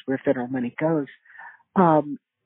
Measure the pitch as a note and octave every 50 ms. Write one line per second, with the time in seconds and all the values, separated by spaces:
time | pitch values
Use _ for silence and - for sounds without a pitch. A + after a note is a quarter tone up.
0 | - - C3+ C3 - D3 C3+ C3 B2 B2 C3 C3 B2 A#2+ - - D#3 D#3+ E3 D3+
1 | C#3 C3 - _ _ _ - - - - - _ _ _ - - F#3 E3+ D#3 D3+
2 | D3 D3 C#3+ - _ _ _ _ _